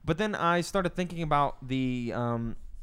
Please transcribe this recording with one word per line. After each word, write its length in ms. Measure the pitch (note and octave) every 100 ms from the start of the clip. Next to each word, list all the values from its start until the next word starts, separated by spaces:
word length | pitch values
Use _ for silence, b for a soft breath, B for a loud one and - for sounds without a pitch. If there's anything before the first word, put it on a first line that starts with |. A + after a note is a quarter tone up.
| -
But 140 | D#3+
then 160 | G#3+ G#3
I 260 | E3+ F3
started 340 | E3 G3 F3+ -
thinking 280 | F3 E3+
about 440 | D#3+ D3 C#3+ - B2+
the, 460 | C3 C3 B2 A#2 A2+
um, 400 | A#2+ A#2 A#2 A2+ - -